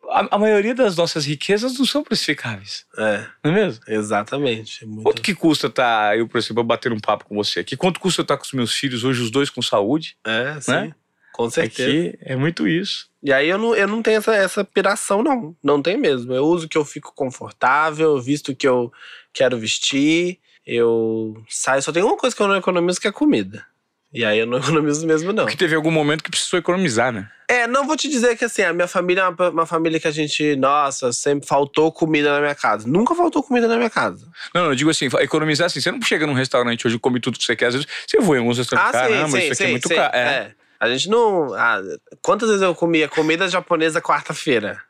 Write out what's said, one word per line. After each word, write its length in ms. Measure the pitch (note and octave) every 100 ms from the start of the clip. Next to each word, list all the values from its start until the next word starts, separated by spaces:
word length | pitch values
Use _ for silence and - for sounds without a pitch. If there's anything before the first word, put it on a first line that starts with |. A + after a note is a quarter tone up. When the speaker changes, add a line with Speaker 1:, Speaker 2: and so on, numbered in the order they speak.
| -
Speaker 1:
a, 260 | - G3+ G3+
a 20 |
maioria 380 | G#3+ G#3 G#3 B3
das 200 | A#3+ E3
nossas 280 | E3+ E3 C#3+
riquezas 520 | D3+ - G3+ B3 B3+
não 80 | C4
são 180 | C#4+
precificáveis. 840 | D4 A3 - D3 B2 G#2 G2 - _ -
Speaker 2:
É. 280 | A2 G2+ A2 -
Speaker 1:
Não 80 | D3
é 40 | F#3
mesmo? 280 | G3 A2+ -
Speaker 2:
Exatamente. 960 | G#2+ G#2 G#2+ G#2 C#3 C#3 A2 A2 -
É 40 | A2
muito 160 | G#2+
Speaker 1:
Quanto 180 | A2 -
que 120 | A#2
custa 360 | F3+ E3 D3 C3+
tá, 460 | - B2+ A2+ G#2 G#2+
eu, 120 | A2+
por 100 | B2
exemplo, 260 | A2 A2+
bater 280 | A#2 B2 C3
um 80 | A2
papo 260 | G#2 G#2 -
com 100 | G#2
você 240 | G2+ -
aqui? 140 | - -
Quanto 220 | F3+ E3+
custa 220 | F#3+ -
eu 40 | -
tá 120 | C#3+
com 60 |
os 80 | -
meus 220 | C3+ A2+
filhos 300 | - C#3 B2
hoje, 180 | B2 B2
os 100 | A#2+
dois 180 | B2 C3+
com 120 | -
saúde? 560 | A#2 A2+ G2+ D3+ D#3+ - -
Speaker 2:
É, 320 | A2+ B2+ D3+
sim. 120 | -
Speaker 1:
Né? 240 | C#3+ G#3+ - _ _ _
Speaker 2:
Com 160 | - A#2
certeza. 400 | - A2 - B2+
Speaker 1:
É 40 | D3 F3
que 60 | -
é 140 | - C3
muito 320 | D3 E3+ D#3
isso. 400 | E3 G3+ - - _
Speaker 2:
E 100 | C#3+
aí 160 | C3+ D3+
eu 80 | F#3+
não, 160 | A3+
eu 140 | A3 G3
não 160 | A3
tenho 140 | A3+ A3
essa, 180 | G#3+ A3
essa 280 | F#3+ -
piração, 600 | G3 - F#3+ G3+ - G3+
não. 320 | C#4+ C4 D#3 E3+
Não 180 | C#3+ D3
tem 160 | C#3+ G#3+
mesmo. 340 | A3+ C3 A#2+
Eu 120 | B2+ D3
uso 200 | F3 D#3+
o 20 |
que 80 | D#3+
eu 80 | D3
fico 260 | - - -
confortável, 1000 | C3+ B2 A2 - B2+ C#3 D#3 D3+ D#3+ C#3+
eu 40 |
visto 280 | A#2+ D3 -
o 40 | C3
que 120 | C#3
eu 240 | B2+ A#2+ _ - - -
quero 240 | - C3 B2
vestir. 800 | A2 - - C3+ D3 E3 F3 F3+ _ _ -
Eu 760 | A#2 A#2 A2+ A2+ A2 A2 A2 A2
saio, 320 | - - C3+
só 100 | C#3+
tem 120 | D#3
uma 140 | G#3 G4+
coisa 180 | B3+ -
que 60 |
eu 60 | G3+
não 80 | G3
economizo, 420 | F#3 F3+ F3 F3+
que 60 | G#3+
é 40 |
comida. 540 | G3+ D4+ C3 F#2+ G2 - _ _ _ _
E 100 | -
aí 140 | A2 G#2+
eu 80 | A2+
não 120 | B2
<laughs> 20 |
economizo 480 | C3+ D#3 D3+ D3 E3
mesmo, 260 | D#3 E3+
não. 120 | G#3+ E3+
Speaker 1:
Porque 120 | -
teve 160 | F3 D#3
algum 140 | D#3
momento 340 | D#3+ D3 D#3
que 60 | -
precisou 300 | - - F3+
economizar, 520 | E3 F3+ F#3 A2+ B2
né? 160 | A2+ G2+ - _
Speaker 2:
É, 160 | B3 A#3
não 220 | C4 C#4
vou 80 | D#4
te 100 | C4+
dizer 280 | C#4 A#3+ A3
que 80 | A#3
assim, 160 | -
a 100 | F#3
minha 140 | E3+ F3
família 340 | G3 F3+ F3+
é 60 | F#3
uma, 220 | E3+ F3+
uma 160 | D#3 E3
família 340 | E3+ E3 D#3+
que 80 | E3
a 40 |
gente, 440 | D3+ D3+ - D3+ C#3+
nossa, 560 | C3+ D3 C#3+ C3 B2+
sempre 360 | A#2+ D3 C#3+ C#3
faltou 440 | C#3+ C#3 - D#3+
comida 400 | D#3 E3 D#3 D3
na 80 | C#3+
minha 140 | D3 C#3+
casa. 320 | B2+ G#2+ A2
Nunca 280 | D#3+ A#3+ F4
faltou 260 | F4 D4+
comida 260 | C4+ B3 A#3
na 100 | A#3
minha 120 | A#3+
casa. 380 | - A#2 F#2+ A#2 - -
Speaker 1:
Não, 100 | F3 F3
não, 40 |
eu 40 | B2+
digo 140 | D3+
assim, 180 | D#3 C#3
fa-, 140 | -
economizar 420 | C#3 D#3 D#3 C#3+ F3
assim, 160 | D3+
você 100 | E3+
não 100 | C4
chega 260 | A3+ F#3+ D3+
num 60 |
restaurante 520 | C3 C3 C3 B2 A#2 A#2+
hoje 120 | A2+
e 20 |
come 200 | C3+ B2
tudo 180 | B2 A2+
que 40 |
você 120 | - A#2
quer. 120 | B2
Às 60 | B2
vezes 120 | D3 - -
você 140 | A3
voa 160 | G#3+ C#3
em 40 |
alguns 180 | A#2 A#2+
restaurantes, 340 | B2 C3+ G3+ A#2+
Speaker 2:
Ah, 100 | B2+
sim, 60 |
Speaker 1:
"Caramba, 160 | - D#3
Speaker 2:
sim, 60 | D#3+
Speaker 1:
isso 80 | E3
aqui 80 | -
Speaker 2:
sim, 80 |
Speaker 1:
é 40 | F#3
muito 160 | C#3 E3+
Speaker 2:
sim. 80 | E3
Speaker 1:
caro." 200 | D#3 B2
É. 40 |
Speaker 2:
É. 320 | B2 C3+ G#2 - _ _
A 100 | A2+
gente 200 | B2+ C3
não, 440 | A3+ A#3 F#3+ C#3+
ah, 280 | G2+ A#2 G#2+ F#2+ D2+ _ -
quantas 280 | - G3+ A3+
vezes 120 | G3+
eu 140 | F#3+ E3
comia 320 | E3+ E3 D3
comida 400 | - D#3 E3 F#3+
japonesa 540 | F3+ F3 E3+ D#3+ D#3+
quarta-feira? 800 | - D3 - D#3 - A#2+ G#2 G2